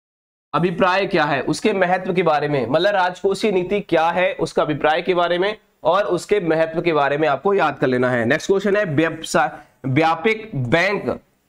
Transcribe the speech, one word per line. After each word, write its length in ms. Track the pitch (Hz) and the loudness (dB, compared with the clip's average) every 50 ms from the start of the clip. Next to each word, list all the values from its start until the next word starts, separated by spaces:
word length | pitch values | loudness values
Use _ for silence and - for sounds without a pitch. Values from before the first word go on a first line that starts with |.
| _ _ _ _ _ _ _ _ _ _ - | _ _ _ _ _ _ _ _ _ _ -2
अभिप्राय 520 | 151 170 190 170 139 196 180 185 196 202 | 0 0 0 2 2 2 2 2 0 0
क्या 180 | 190 180 160 147 | 0 0 0 2
है, 180 | 156 147 127 | 2 0 -2
उसके 300 | - - 151 - - 220 | -2 -4 -4 0 0 0
महत्व 400 | 175 170 185 175 185 185 185 185 | 2 2 2 2 0 -2 -2 -2
के 100 | 175 185 | -2 0
बारे 260 | 180 160 151 143 147 147 | 2 2 2 0 0 0
में, 180 | 147 135 117 | 0 -2 0
मतलब 280 | 117 147 165 190 208 202 | 0 0 2 2 2 2
राजकोषीय 580 | 190 - - 180 - - 196 190 - - 214 | 2 0 -2 -4 -2 -2 -2 0 0 0 0
नीति 280 | 180 180 180 185 202 202 | 0 0 0 0 -2 -4
क्या 280 | 202 - 165 156 160 170 | -2 0 0 2 2 2
है 240 | 175 180 180 196 185 | 0 0 0 0 -2
उसका 280 | - 123 - - 190 | -4 -6 -2 0 -2
अभिप्राय 400 | 165 151 151 135 151 151 156 175 | 0 0 -2 0 0 0 0 0
के 120 | 175 185 180 | 0 0 0
बारे 240 | 175 175 170 175 175 | 0 0 0 0 0
में 180 | 190 208 220 - _ _ _ _ - | 0 -2 -4 -6 _ _ _ _ 0
और 200 | 156 175 196 208 | 0 2 2 0
उसके 360 | - 175 165 - - 208 208 | 0 -2 -4 -2 -2 -2 0
महत्व 400 | 175 156 156 160 160 160 160 170 | 2 0 0 0 0 0 -2 -2
के 120 | 165 170 | -2 0
बारे 260 | 156 147 139 139 143 147 | 2 2 2 2 0 0
में 100 | 156 147 | 2 0
आपको 260 | 139 131 - 202 202 | 0 0 0 0 2
याद 240 | 185 160 147 143 - | 2 0 0 0 0
कर 80 | 151 | 0
लेना 240 | 135 127 123 127 123 | 0 2 2 2 0
है। 140 | 127 120 110 | 0 0 0
नेक्स्ट 220 | 117 147 160 - | 0 0 0 0
क्वेश्चन 300 | - 196 190 196 208 190 | 0 0 0 2 0 0
है 80 | 208 214 | 0 0
व्यवसाय, 680 | 170 139 143 160 160 160 - - - - 170 151 160 - - - _ _ _ - | 0 0 0 0 0 -2 -6 -8 -2 0 0 0 0 -4 -10 -18 _ _ _ -6
व्यापक 640 | 135 127 151 160 160 170 - - 220 220 220 - - - | 0 2 2 2 2 0 0 0 -2 -2 -2 -6 -8 -6
बैंक 640 | 139 123 113 156 170 180 202 202 196 - 123 - - - _ _ _ _ | -6 -2 0 2 2 2 0 -2 -2 -4 -6 -6 -6 -10 _ _ _ _